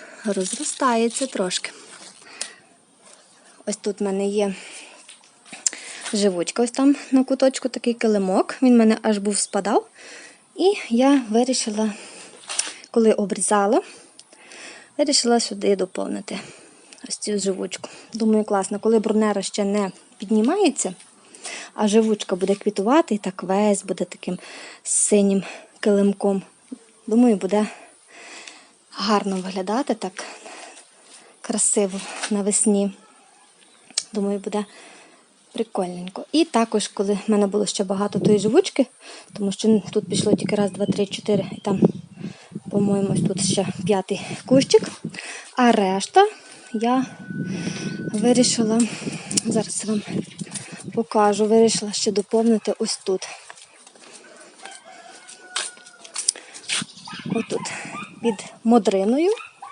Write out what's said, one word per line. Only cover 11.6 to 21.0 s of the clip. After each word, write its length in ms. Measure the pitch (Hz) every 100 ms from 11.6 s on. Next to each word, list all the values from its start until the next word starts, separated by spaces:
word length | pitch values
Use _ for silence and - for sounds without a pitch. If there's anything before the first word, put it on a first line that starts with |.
| - 208 214 202 - - - - - - - - -
коли 220 | 240 220
обрізала, 680 | - 202 208 - 208 202 285 - - - - - - - - - - - -
вирішила 420 | 294 277 233 240
сюди 360 | - 202 202 196
доповнити 600 | 185 - - 202 196 196 - - - - - - -
ось 80 | -
цю 220 | - 208
живучку. 500 | 196 190 196 - - - -
Думаю, 320 | 220 220 214
класно, 340 | 208 202 190 208
коли 200 | 214 226
брунера 440 | 214 214 214 202
ще 220 | 220 -
не 260 | 202 202 190 - _ -
піднімається, 760 | 196 214 226 381 359 - - 185